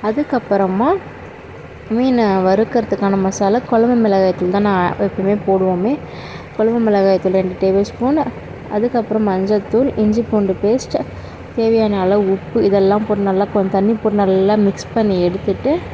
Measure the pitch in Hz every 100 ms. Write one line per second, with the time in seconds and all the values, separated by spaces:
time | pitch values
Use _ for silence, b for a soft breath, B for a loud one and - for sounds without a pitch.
0 | 208 226 294 254 - 196 190 190 262 381
1 | - - - - - - - - - 220
2 | 262 247 214 190 185 190 220 240 214 196
3 | 196 196 190 196 196 226 254 226 233 240
4 | 220 190 190 185 180 196 208 190 180 -
5 | 202 - 190 208 202 190 185 180 202 302
6 | B B B B B - 226 233 226 202
7 | 196 185 185 185 185 180 190 190 202 -
8 | 247 302 262 - - - - 214 240 247
9 | 214 220 214 185 190 214 208 226 277 -
10 | 214 214 226 214 202 185 202 247 - -
11 | - B B B - - 226 226 214 202
12 | 185 208 190 190 - 233 202 202 196 208
13 | 214 208 196 190 202 214 190 196 202 220
14 | 220 202 196 190 190 214 202 190 - -
15 | 214 185 175 190 - 190 254 330 -